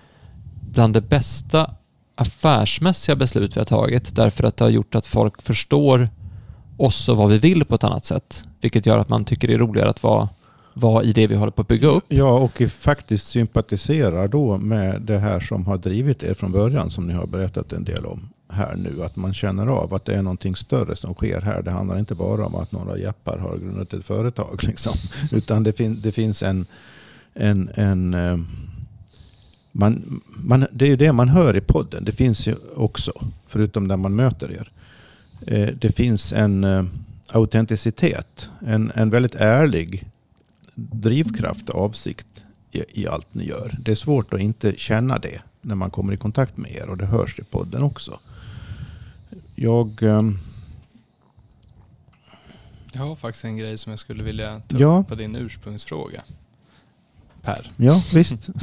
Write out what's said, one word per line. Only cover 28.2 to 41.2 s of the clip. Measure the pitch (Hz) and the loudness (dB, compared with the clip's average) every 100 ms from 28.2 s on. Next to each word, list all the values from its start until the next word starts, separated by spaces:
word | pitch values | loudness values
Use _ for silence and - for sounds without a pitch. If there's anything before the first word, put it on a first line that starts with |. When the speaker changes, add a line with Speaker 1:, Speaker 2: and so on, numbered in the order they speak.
| 87 87 82 - - - - - - - - _ _ _ _ | 0 -2 -4 -12 -14 -14 -16 -18 -20 -20 -20 _ _ _ _
Speaker 2:
man, | - 104 - - 131 - | 0 2 2 -4 -14 -14
man, | - - 131 135 | -8 2 2 2
det | 120 | 2
är | 143 | 4
ju | 131 | 6
det | 156 | 6
man | 120 127 | 6 6
hör | 175 147 98 | 6 6 4
i | |
podden. | - 156 - - | 2 0 0 -6
Det | 107 | -6
finns | 110 127 104 107 | 0 2 2 -2
ju | - - | -4 -6
också, | 139 110 - - - - - _ | -2 -2 -2 -8 -6 -10 -12 _
förutom | 107 107 107 95 | 0 0 0 -2
där | 95 | 0
man | 95 104 | 0 2
möter | 131 - - | 2 0 -8
er. | 95 - _ - - - _ _ - - | -10 -14 _ -20 -20 -20 _ _ -12 -2
Eh, | 104 104 | 0 0
det | 131 113 | 0 0
finns | - 120 104 - | 2 2 0 0
en, | 107 107 98 | 2 2 2
eh, | 98 95 90 - - - - | 2 2 0 -6 -14 -20 -2
autenticitet, | 117 107 113 110 107 113 - 175 - - - - - | 2 4 2 0 -2 -2 0 0 -2 -10 -16 -20 -10
en, | 143 110 110 | -2 0 0
en | 113 110 | 2 2
väldigt | 120 127 | 4 2
ärlig | - 107 123 156 90 85 95 - _ _ _ _ _ _ | 2 4 4 4 2 -2 -8 -12 _ _ _ _ _ _
drivkraft | - 110 110 110 135 | -16 -10 -2 2 2